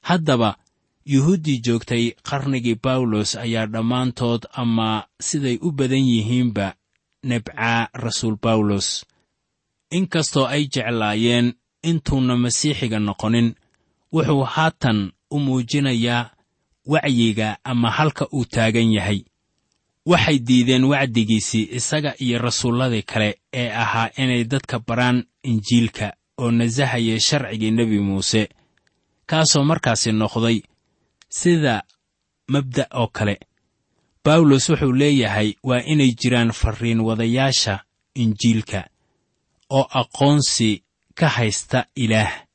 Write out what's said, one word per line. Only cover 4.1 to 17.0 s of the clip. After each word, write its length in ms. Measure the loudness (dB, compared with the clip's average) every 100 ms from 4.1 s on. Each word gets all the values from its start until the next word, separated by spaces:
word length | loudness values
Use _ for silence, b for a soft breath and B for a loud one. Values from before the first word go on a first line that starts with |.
| -2 -2 -2 -4
ama 520 | -6 -2 0 0 -2 -6 _
siday 380 | -6 -4 -2 -2
u 80 | -4
badan 300 | -2 0 2
yihiinba 720 | 2 2 2 0 0 -2 -6 -8 _ _ _ _
nebcaa 640 | -6 -4 -6 -4 -2 0 -2
Rasuul 420 | -6 -6 -4 -4 -2
Bawlos. 640 | 0 2 2 0 -4 -8 -12 _ _ _ _ _ _ _ _
Inkastoo 540 | -2 -2 -2 0 0 0
ay 200 | -2 -2
jeclaayeen 880 | -4 -2 -2 0 2 2 4 2 -2 _ _
intuuna 520 | -2 -2 0 0 2 2
Masiixiga 600 | 0 0 -2 -2 -2 -2
noqonin, 560 | -2 -2 0 2 2 -2 _ _ _ _ _
wuxuu 320 | -2 0 0
haatan 680 | 0 0 0 0 0 0 -2 _ _
u 80 | -4
muujinayaa 920 | 0 -2 -2 -2 0 0 0 0 -4 _ _ _ _ _ -2
wacyiga 640 | 0